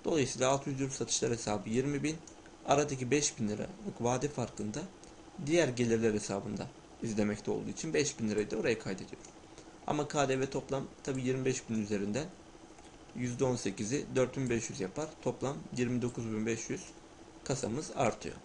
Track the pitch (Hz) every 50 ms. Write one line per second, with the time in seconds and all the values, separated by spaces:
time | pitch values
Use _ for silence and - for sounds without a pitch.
0 | - - 175 156 127 117 - 123 127 131 139 135 - 147 135 131 139 135 135 -
1 | 120 - - - 135 127 120 117 - 107 104 101 95 110 110 123 131 143 143 139
2 | 139 151 160 160 - - - - - - - - - - 143 143 147 139 139 127
3 | 127 123 143 147 143 - - - 113 104 104 104 - - - - 202 202 - -
4 | 113 120 127 127 135 143 - - 117 107 - - 104 107 107 147 180 190 - -
5 | - - - - - - - - 156 139 160 175 160 135 120 120 123 117 113 113
6 | 113 113 107 104 - - 98 101 98 101 - 95 95 135 - - - - - -
7 | - 117 107 107 104 104 107 - - 101 104 107 107 107 101 - - 160 156 151
8 | 143 123 - - 113 107 104 107 104 131 208 220 185 139 113 - - 98 95 92
9 | 95 - - - - - - - - - - - - - - - - - 151 147
10 | 147 - - 151 139 131 131 131 135 135 - 135 - - 135 135 135 - - -
11 | - - 135 131 127 127 131 135 131 131 123 - - - 113 110 107 101 107 98
12 | 101 101 104 127 156 185 - - - - - - - - - - - - - -
13 | - - - 123 123 123 120 127 135 127 123 117 - 110 92 - 107 101 131 147
14 | - - 127 131 127 123 - 135 135 123 117 113 110 - 101 - 95 95 - 147
15 | 156 156 - - - 131 117 - 120 131 147 165 - - - 135 123 120 123 123
16 | 117 120 117 - 117 110 110 107 107 117 113 113 - - 139 - - - - -
17 | - - - - - - - - - - 135 131 - 104 110 147 151 - - -
18 | 135 107 - - - - - -